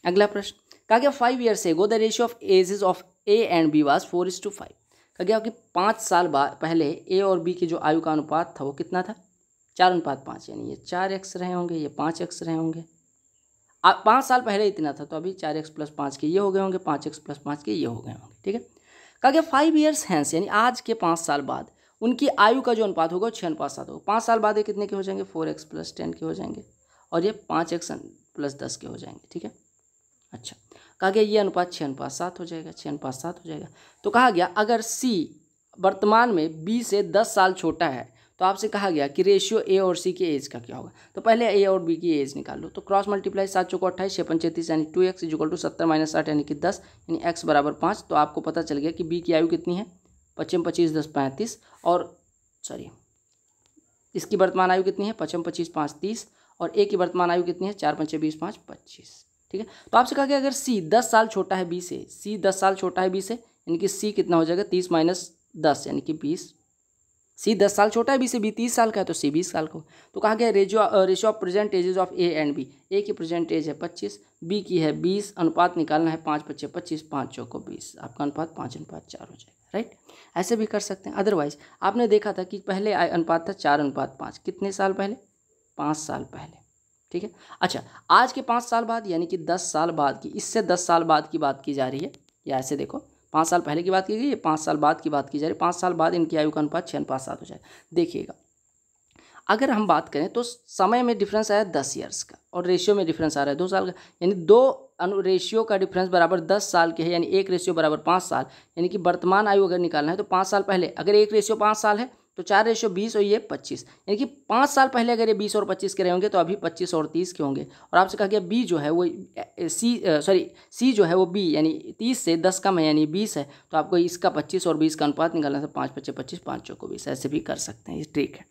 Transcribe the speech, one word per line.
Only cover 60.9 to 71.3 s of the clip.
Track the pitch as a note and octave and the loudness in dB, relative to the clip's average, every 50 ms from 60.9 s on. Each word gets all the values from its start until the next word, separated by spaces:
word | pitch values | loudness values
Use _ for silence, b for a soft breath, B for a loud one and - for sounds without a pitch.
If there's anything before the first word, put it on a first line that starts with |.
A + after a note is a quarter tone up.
| G3+ A#3 B3 B3 | 4 4 4 4
साल | - A3 A3+ | 4 4 4
छोटा | A3 - G3 F#3 G3 G3 | 4 0 -4 -2 -2 -2
है | F#3 F#3 | -2 -2
बी | F3 F3 F3+ | -4 -6 -8
से, | F3 - C#3+ C3 - - | -8 -10 -12 -12 -12 -16
सी | - - - G3+ G#3+ | -20 -14 -10 -8 -8
दस | G3+ E3+ G3 F#3+ G3 | 0 0 0 0 4
साल | G3 F#3+ F#3+ | 2 2 2
छोटा | F#3 F#3+ F3+ F3+ F3+ | 2 -4 -4 -2 0
है | F#3 F#3+ | -2 0
बी | F3+ G3 | -2 -2
से, | F#3+ - A3+ | -4 -6 -8
यानी | B3 _ _ _ _ _ - E3 | -10 _ _ _ _ _ -4 -4
कि | E3 F#3 F#3 | -2 -2 -4
सी | - - - G#3+ | -4 -2 -4 -4
कितना | G3+ - F3+ - F3+ | -2 -2 0 2 4
हो | E3 E3 | 4 4
जाएगा, | D#3+ F3 F3+ G3+ | 2 0 -2 0
तीस | - F3+ F3+ F3+ F3+ | 0 0 0 0 2
माइनस | E3+ D#3+ D#3+ E3 F#3 F3+ - - _ _ _ _ _ | 2 4 4 2 2 0 -6 -14 _ _ _ _ _
दस | E3 D#3 D#3 C#3 - - | 0 2 2 2 2 -2
यानी | - D3 C#3 | -6 -6 -6
कि | - - D#3 | -4 -6 -8
बीस। | D#3 - C#3+ E3 F#3 - - _ _ _ _ _ _ _ _ _ _ _ _ _ _ _ _ _ - | -6 -4 -4 -4 -6 -8 -16 _ _ _ _ _ _ _ _ _ _ _ _ _ _ _ _ _ -4
सी | - G3+ A3+ | 0 0 2
दस | F3+ G3+ G3 G3+ | 4 4 2 6
साल | - G3+ G#3+ | 4 4 4
छोटा | G#3 A#3 A3+ - C4+ | 4 0 2 2 2
है | C4+ | 2
बी | C4 | 0
से, | A#3 - A#3+ | 0 -2 -2
बी | G3+ A3 | -2 -2
तीस | G#3+ - A#3 B3 - | -2 -2 -4 -2 2
साल | - A#3 A3 | 2 2 2
का | G#3+ G#3 | 2 -2
है | F#3 | -2
तो | F3 E3 | -2 -4
सी | - - D3 | -2 -2 0
बीस | D3 D#3 F#3 - | 0 0 -2 -2
साल | - E3 D#3 | -4 -4 -6
का | D#3 - | -4 -8
हो। | D#3+ D#3 b b b b b b | -14 -18 b b b b b b
तो | G3 | -2
कहा | F#3+ G#3 A3 | 0 0 2
गया | G#3+ A#3+ A#3 | 2 2 2
ratio, | G3 G3 G3 F3+ G3 | 4 4 2 4 4
अ, | A3 G#3 F3+ A3 G3 F#3+ | 2 2 4 4 4 4
ratio | F#3 F#3+ F3+ - | 4 2 2 2
of | A3 | 0